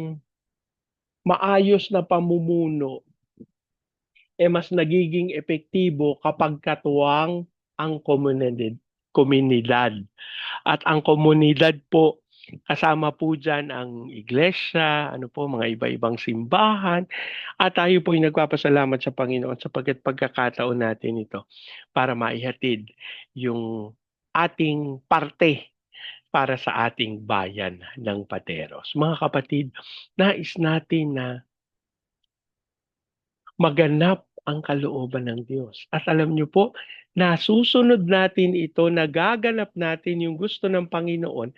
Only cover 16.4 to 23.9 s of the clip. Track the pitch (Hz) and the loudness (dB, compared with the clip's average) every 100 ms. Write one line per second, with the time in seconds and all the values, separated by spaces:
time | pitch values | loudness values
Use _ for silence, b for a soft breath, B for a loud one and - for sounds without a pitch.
16.4 | 120 185 214 208 190 175 185 B B B | 0 2 2 2 0 -2 -4 B B B
17.4 | B - 190 185 175 185 160 165 156 156 | B 0 0 2 4 4 4 2 4 2
18.4 | 151 151 147 143 135 131 135 131 127 127 | 0 0 2 4 4 0 -2 -4 -2 -2
19.4 | 127 127 - 139 135 135 - 135 131 - | -4 -8 -8 -6 -4 -4 -4 -2 -4 -2
20.4 | 123 - 123 123 113 110 120 113 107 101 | -2 -2 -2 -2 -2 -2 -4 -6 -8 -12
21.4 | - B B B B - 127 117 117 120 | -14 B B B B -2 -2 -2 -4 -4
22.4 | 127 - 131 110 110 _ B B B 127 | -6 -4 -4 -4 -6 _ B B B -8
23.4 | 123 117 113 113 107 | -6 -4 -6 -8 -10